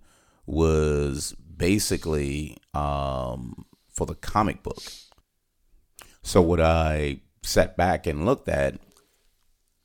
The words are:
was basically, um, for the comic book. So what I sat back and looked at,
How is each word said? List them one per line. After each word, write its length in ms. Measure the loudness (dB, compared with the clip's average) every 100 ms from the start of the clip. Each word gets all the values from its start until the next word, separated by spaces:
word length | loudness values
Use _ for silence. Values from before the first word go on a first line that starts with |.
| _ _ _ _ -4
was 880 | 2 4 4 2 0 -2 -4 -8 -12 -14 -2
basically, 1000 | 2 2 0 -2 -2 -2 -2 -4 -8 -12 _ -4
um, 880 | -2 -2 -4 -4 -6 -8 -10 -14 -20 _ _
for 160 | -8 -6
the 80 |
comic 480 | -8 -4 0 0 -2
book. 220 | -8 -10 -14 -18 -20 _ _ _ _ _ _ _ _ -20 -20 _
So 180 | 2 4
what 220 | 6 6
I 600 | 4 4 2 0 -2 -6 _ _
sat 340 | -2 2 2 2
back 300 | 0 0 -2
and 180 | -2
looked 240 | 0 0 0
at, 320 | 0 0 -4 -14 _ _ _ _ _ _ _ _ _